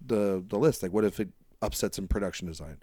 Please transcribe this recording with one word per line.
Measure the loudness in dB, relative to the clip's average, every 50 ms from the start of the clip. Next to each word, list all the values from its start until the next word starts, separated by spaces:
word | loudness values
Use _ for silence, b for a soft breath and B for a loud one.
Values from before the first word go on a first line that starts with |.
| -4
the, | 0 2 2 4 2 2 0 -2
the | -2 0
list? | 4 4 4 4 2
Like, | -2 0 2
what | 4 4
if | 4 2 0
it | -4 -4 -6 _ -20 _ -8 -6
upsets | -4 -4 -2 0 -2 -2 -2 -4
in | -2
production | 0 0 0 0 -2 -4 -6 -8
design | -8 -8 -8 -10 -12 -12 -14